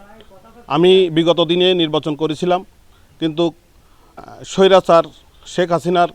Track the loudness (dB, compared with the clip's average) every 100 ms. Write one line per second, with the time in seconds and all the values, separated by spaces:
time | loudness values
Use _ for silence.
0 | -16 -20 -20 -20 -20 -20 -6 0 4 4
1 | 2 0 0 0 0 0 0 0 -2 -4
2 | -6 -6 -6 -4 -4 -4 -6 _ _ _
3 | _ _ -8 -4 -4 -6 _ _ _ _
4 | _ -20 -20 -20 -10 0 4 4 4 0
5 | 0 -14 _ _ -10 -6 -4 -4 -2 -2
6 | -2